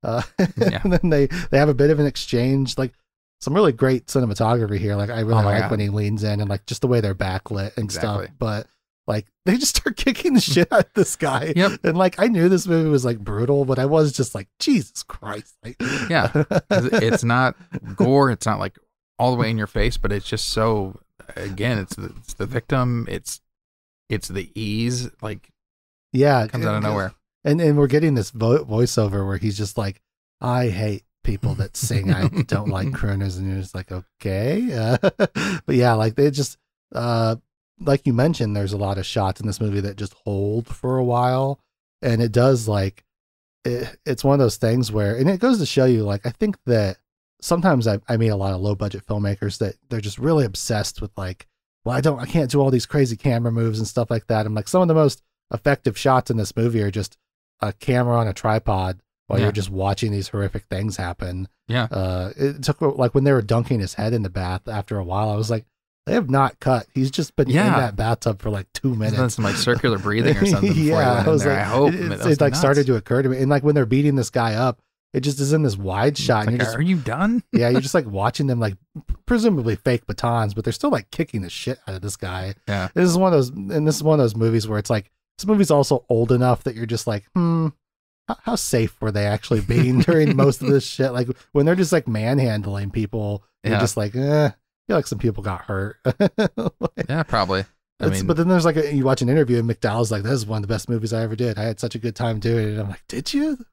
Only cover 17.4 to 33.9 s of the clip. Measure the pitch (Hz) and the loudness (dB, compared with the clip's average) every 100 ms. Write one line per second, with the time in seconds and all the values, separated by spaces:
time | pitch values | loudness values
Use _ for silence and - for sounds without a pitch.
17.4 | 131 - - - 107 98 123 135 139 113 | 0 -2 -14 -14 -14 0 4 6 4 2
18.4 | - 101 95 _ _ _ _ - 123 123 | -2 -4 -6 _ _ _ _ -2 0 2
19.4 | 113 113 104 117 113 - 107 101 - 110 | 0 0 -2 0 0 0 -2 -4 -4 -6
20.4 | - - 113 110 95 98 _ _ - - | -4 0 0 0 -4 -10 _ _ -18 -12
21.4 | 95 95 113 113 92 - 95 - - - | -10 -4 -2 -2 -4 -8 -10 -12 -16 -8
22.4 | 104 127 - 135 123 120 113 92 - - | -6 -6 -2 -2 0 -2 -4 -8 -10 -14
23.4 | _ _ _ _ _ _ _ 104 - 98 | _ _ _ _ _ _ _ -6 -6 -10
24.4 | 87 - 110 107 117 123 123 _ 107 101 | -10 -8 -6 -2 -2 -4 -8 _ -12 -12
25.4 | _ _ _ _ _ _ _ 123 143 135 | _ _ _ _ _ _ _ 2 4 4
26.4 | 110 123 110 107 104 104 95 - _ _ | 0 -2 -2 -2 -2 -2 -4 -8 _ _
27.4 | 143 151 165 147 143 147 160 131 98 117 | -2 2 4 4 4 4 2 0 -2 0
28.4 | 113 143 139 110 120 - 104 101 98 98 | 2 2 2 0 2 2 0 0 -2 -2
29.4 | 107 98 104 - 101 95 _ _ _ _ | -4 -4 -6 -4 -6 -8 _ _ _ _
30.4 | 123 123 123 92 107 101 _ _ - 98 | -2 0 0 -2 -4 -4 _ _ -4 -2
31.4 | - - 98 - 120 107 95 120 101 185 | -2 -2 -6 -4 -2 -2 0 2 0 0
32.4 | 127 - 104 95 95 135 104 98 95 92 | -2 -2 -2 -4 -4 -4 -2 -2 -4 -4
33.4 | 95 95 92 90 92 | -6 -6 -8 -10 -10